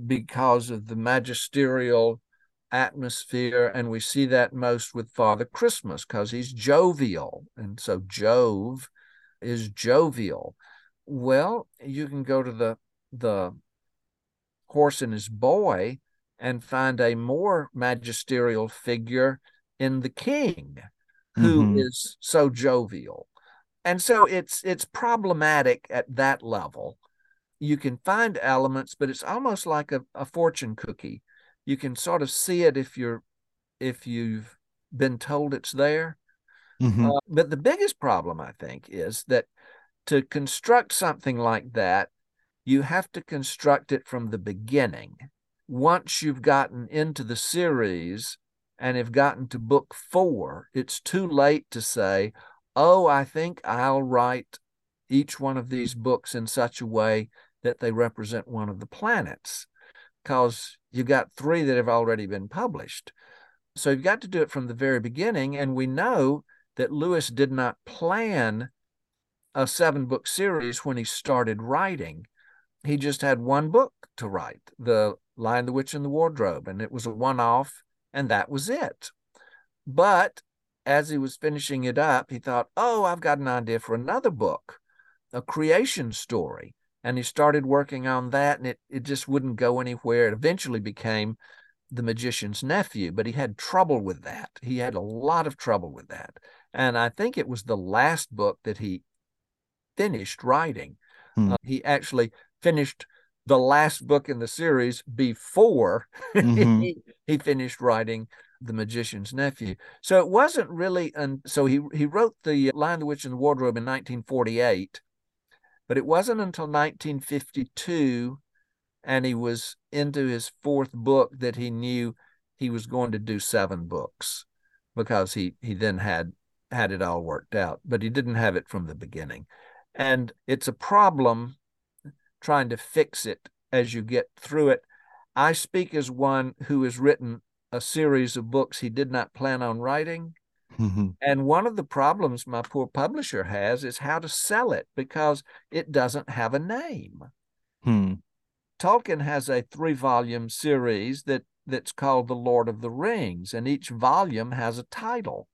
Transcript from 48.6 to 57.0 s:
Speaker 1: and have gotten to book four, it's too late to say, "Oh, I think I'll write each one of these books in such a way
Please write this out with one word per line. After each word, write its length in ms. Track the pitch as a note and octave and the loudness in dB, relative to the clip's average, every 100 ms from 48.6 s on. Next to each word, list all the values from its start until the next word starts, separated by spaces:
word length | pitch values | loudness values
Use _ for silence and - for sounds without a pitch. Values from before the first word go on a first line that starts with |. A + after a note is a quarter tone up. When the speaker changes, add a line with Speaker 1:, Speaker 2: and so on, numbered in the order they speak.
| _ - | _ -8
Speaker 1:
and 200 | B2+ B2+ | -4 -2
have 160 | A#2+ | 0
gotten 340 | A#2+ C#3 A#2 B2+ | 4 4 2 -6
to 100 | A#2+ | -8
book 360 | A2+ C#3 - | 0 2 0
four, 760 | - - F3+ F#3 A#2+ D2+ - - | -10 -2 2 2 0 -6 -10 -10
it's 260 | C3 B2+ - | -8 -6 -8
too 260 | - F#3+ F#3 | -4 -4 0
late 400 | C#3+ C#3+ D3+ - | 4 4 4 -2
to 80 | A#2 | -8
say, 540 | A2 A#2 G2 G2 G#2 - - _ _ - | -6 -2 0 0 -2 -6 -20 _ _ 4
"Oh, 320 | D#3+ F#3 E3+ | 8 8 6
I 160 | C#3+ | 4
think 380 | C#3 D#3 E3+ F3 | 0 -4 -6 -6
I'll 400 | - A#2 C3 C3+ | -6 -2 0 0
write 560 | C3 B2 B2 B2+ - - _ _ _ _ - | 2 2 2 0 -8 -20 _ _ _ _ 0
each 300 | C3+ C#3 - | 2 2 -2
one 160 | C#3 C3 | -4 -4
of 140 | B2 | -4
these 260 | B2+ A#2+ A#2+ | -4 -4 -4
books 400 | A#2 B2 - B2 | -2 -2 -2 -8
in 120 | A2+ | -4
such 340 | - A#2+ - | -2 -2 -2
a 40 | A#2 | -4
way 440 | A2 | 0